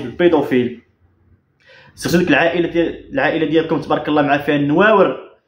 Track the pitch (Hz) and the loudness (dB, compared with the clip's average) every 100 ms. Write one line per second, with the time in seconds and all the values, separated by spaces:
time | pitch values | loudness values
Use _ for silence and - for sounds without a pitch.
0 | 120 - 175 156 - 127 117 - _ _ | -6 0 2 2 2 0 -2 -6 _ _
1 | _ _ _ _ _ _ _ - - - | _ _ _ _ _ _ _ -20 -20 -12
2 | - 175 175 139 170 170 165 170 160 - | -2 0 2 2 2 0 -2 -2 -2 -6
3 | - 117 147 160 151 160 156 151 - 151 | -8 -4 -2 -2 0 0 0 -4 -2 -4
4 | - 151 139 143 151 143 143 160 208 208 | -2 0 0 0 0 -2 0 2 4 4
5 | 151 - - _ | 2 -2 -14 _